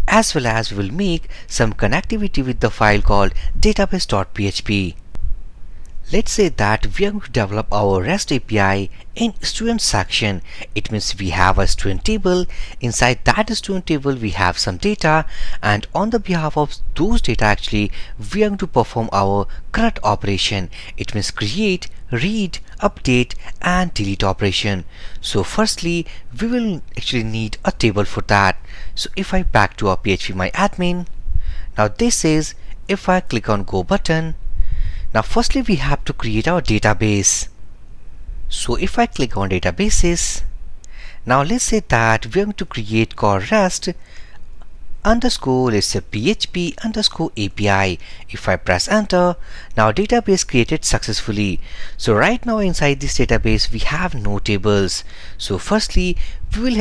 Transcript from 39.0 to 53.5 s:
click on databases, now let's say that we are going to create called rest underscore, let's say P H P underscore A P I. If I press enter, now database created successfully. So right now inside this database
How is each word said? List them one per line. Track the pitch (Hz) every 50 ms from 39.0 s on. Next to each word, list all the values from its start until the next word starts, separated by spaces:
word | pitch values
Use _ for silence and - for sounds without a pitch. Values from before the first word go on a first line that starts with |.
| 233
click | 233 - - 135 113 -
on | 101 98 95
databases, | 95 90 - 92 87 - 196 208 - - - 170 170 170 - - - - - - - - - - - - - - - - - - - - -
now | 120 127 135
let's | 143 165 233 247 -
say | - - 214 - -
that | 135 117 113 113 113 110 - 110 -
we | 185
are | 202
going | 214 196
to | - 185
create | - - 123 107 101 110 113 113 - -
called | - 117 104 101 95 98 -
rest | 220 214 196 180 - - - 190 175 - - - - - - - - - - - - - - - - - - - - - -
underscore, | 208 226 240 262 247 - - - 131 127 127 127 123
let's | 110 101 - -
say | - 98
P | - - - 104 113 175
H | 220 - - -
P | - 175 175 165 - -
underscore | - 226 214 214 208 - - - 165 165 -
A | - 104 95
P | - - 101 101
I. | 98 95 98 95 87 - - - - - - -
If | - - - 107
I | 92
press | 87 - - 90 87 - -
enter, | 208 220 208 - - 180 180 180 175 - - - - - - - -
now | - 107 110
database | 104 - 208 - 247 240 220 - 190 180 - -
created | - 123 113 - 156 156
successfully. | - - - - - - 104 - - - 104 101 104 98 87 85 - - - - - - - -
So | - - 110
right | 104 131 190 190 - -
now | 240 226 220
inside | 202 185 165 - 156 143 139 135
this | 143 139 - -
database | - - 117 107 - 113